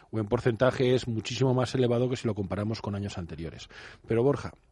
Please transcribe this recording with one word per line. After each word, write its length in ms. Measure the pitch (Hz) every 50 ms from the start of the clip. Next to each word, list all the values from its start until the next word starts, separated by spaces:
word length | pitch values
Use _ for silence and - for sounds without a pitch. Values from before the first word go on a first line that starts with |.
| - _
o 80 | -
en 80 | 110 107
porcentaje 680 | 101 120 117 - 131 113 104 131 131 - - 131 123 127
es 120 | 123 -
muchísimo 460 | - 113 110 - - 123 110 131 131 123
más 220 | 127 123 - -
elevado 340 | 131 123 120 120 117 127 123
que 60 | 127
si 100 | - -
lo 80 | 117 101
comparamos 480 | 101 98 87 95 98 104 110 117 -
con 140 | - 110 101
años 240 | 101 101 101 - 98
anteriores. 500 | 87 82 82 76 82 78 - - - - - - - - - - -
Pero, 160 | - 113 113 120
Borja, 320 | 139 135 117 - - - _ _ _